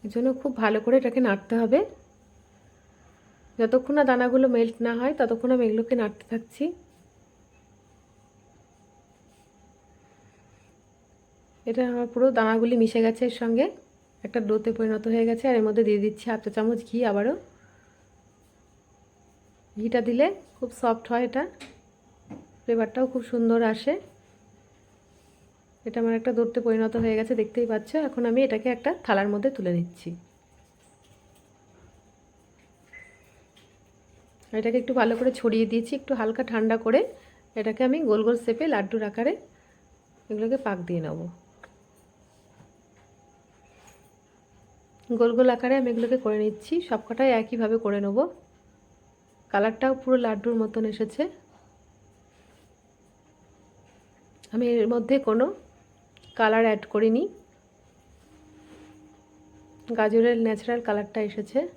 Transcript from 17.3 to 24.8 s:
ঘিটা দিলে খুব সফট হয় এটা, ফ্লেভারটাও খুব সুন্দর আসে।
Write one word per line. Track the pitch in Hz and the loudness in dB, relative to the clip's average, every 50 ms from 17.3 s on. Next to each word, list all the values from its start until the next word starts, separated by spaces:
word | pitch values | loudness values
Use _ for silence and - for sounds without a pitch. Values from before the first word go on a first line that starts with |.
| 320 381 - - _ _ _ _ _ _ _ _ _ _ _ _ _ _ _ _ _ _ _ _ _ _ _ _ _ _ _ _ _ _ _ _ _ _ _ _ _ _ _ _ _ _ _ _ _ | -2 -4 -8 -20 _ _ _ _ _ _ _ _ _ _ _ _ _ _ _ _ _ _ _ _ _ _ _ _ _ _ _ _ _ _ _ _ _ _ _ _ _ _ _ _ _ _ _ _ _
ঘিটা | 208 214 233 240 247 226 233 | -6 -6 0 0 0 0 0
দিলে | 240 240 285 359 403 - - - _ | 2 2 2 2 2 -4 -12 -20 _
খুব | - - 240 - - | -10 -10 -10 -8 -2
সফট | - 240 226 226 233 - | 0 0 0 0 -2 -4
হয় | 240 233 247 240 | -2 -2 -2 -2
এটা, | 240 254 311 359 - - - - - - _ _ _ _ _ _ _ _ _ - - - - _ - - _ | -2 -4 -4 -4 -8 -18 -20 -20 -20 -20 _ _ _ _ _ _ _ _ _ -20 -20 -20 -20 _ -20 -16 _
ফ্লেভারটাও | - 233 226 220 220 - 254 262 254 254 | -2 0 0 0 -2 0 -2 -2 -2 -2
খুব | 254 233 - - | -6 -6 -4 -2
সুন্দর | 240 233 226 226 233 233 220 220 | 0 2 4 4 4 4 2 0
আসে। | 220 - 269 320 392 - - - _ _ _ _ _ _ _ _ _ _ _ _ _ | 0 -2 -2 -2 -2 -4 -14 -20 _ _ _ _ _ _ _ _ _ _ _ _ _